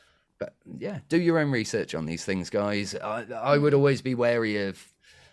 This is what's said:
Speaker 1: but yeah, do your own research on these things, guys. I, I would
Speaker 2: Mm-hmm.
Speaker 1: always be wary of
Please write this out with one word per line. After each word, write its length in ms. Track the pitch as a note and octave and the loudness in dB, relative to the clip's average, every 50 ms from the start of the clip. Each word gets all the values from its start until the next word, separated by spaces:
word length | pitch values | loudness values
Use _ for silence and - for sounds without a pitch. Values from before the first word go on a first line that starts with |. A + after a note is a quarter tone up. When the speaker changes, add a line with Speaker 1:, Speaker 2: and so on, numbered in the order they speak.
| _ _ _ _ _ _ _ - | _ _ _ _ _ _ _ -12
Speaker 1:
but 160 | - - _ _ _ - - - | -12 -12 _ _ _ -18 -14 -10
yeah, 200 | - F#3 G#3 C#3+ - - | -8 -8 -8 -8 -6 0
do 100 | D#3 E3+ | 0 2
your 180 | F3+ E3+ E3 E3 | 4 4 4 4
own 140 | D3+ C#3+ | 2 2
research 420 | C3+ A#2 A2 - - G#2+ F2+ - - | 2 0 0 0 -2 -4 -4 -2 -4
on 120 | D#2+ D#2+ | -6 -4
these 180 | D2+ E2+ E2+ - | -4 -6 -6 -4
things, 260 | - F#2+ F#2+ F2 - | -4 -2 -4 -4 -2
guys. 460 | - G#2 G2+ G#2 G#2 G2+ G2+ F#2+ G2+ | -2 -2 0 0 -2 -2 -4 -4 -6
I, 300 | G#2+ - G2+ G#2+ A#2+ A2+ G2+ | -8 -6 -6 -8 -8 -8 -10
I 260 | B2 A2+ A2+ C3+ D3 D3 | -10 -4 0 2 2 4
would 160 | C#3+ D3+ D3 | 4 4 4
Speaker 2:
Mm-hmm. 40 | C#3 | 6
Speaker 1:
always 240 | C#3 C#3+ C3+ A#2+ | 6 4 2 2
be 140 | - C3 B2+ | -2 -4 -2
wary 400 | A#2+ A#2+ A#2+ A#2+ A#2 A2+ G#2+ G#2 G#2 G2+ | 2 2 2 2 2 2 0 0 0 -2
of 160 | G2 F#2+ - - - _ _ _ _ - - - - | -4 -6 -8 -16 -20 _ _ _ _ -20 -20 -20 -20